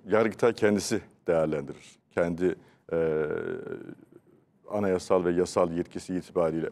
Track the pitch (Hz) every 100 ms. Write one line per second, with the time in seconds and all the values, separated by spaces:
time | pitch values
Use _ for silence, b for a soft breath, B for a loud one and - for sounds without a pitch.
0 | 95 107 113 - 120 - 107 101 - 104
1 | - _ - 82 78 76 71 71 - -
2 | _ - 85 82 90 - b b b 82
3 | 80 78 76 - 50 - - - - -
4 | - - _ _ _ _ - 104 98 92
5 | - 92 87 87 90 104 87 85 85 92
6 | - 90 - 90 82 80 78